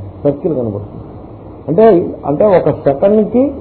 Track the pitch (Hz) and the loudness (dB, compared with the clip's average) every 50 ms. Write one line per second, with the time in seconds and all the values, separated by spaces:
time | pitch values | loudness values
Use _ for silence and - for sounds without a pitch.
0 | - - - - - 147 143 - - 175 151 131 120 113 98 101 101 - - - | -14 -14 -10 -4 -2 -2 -2 -2 -2 -4 -2 -2 -4 -4 -4 -6 -8 -12 -14 -16
1 | - - - - - - - - - - - - - - 151 180 220 226 202 170 | -16 -16 -18 -18 -18 -18 -18 -18 -18 -20 -18 -14 -6 -2 2 4 6 6 6 4
2 | - - - - - - 143 147 202 214 190 165 - 156 143 - - 147 139 139 | 2 -2 -8 -8 -6 -4 0 2 2 4 4 4 2 2 -2 0 0 -2 0 2
3 | - 202 208 220 214 208 - 240 269 285 277 - | 2 2 4 4 2 2 2 0 0 0 -2 -2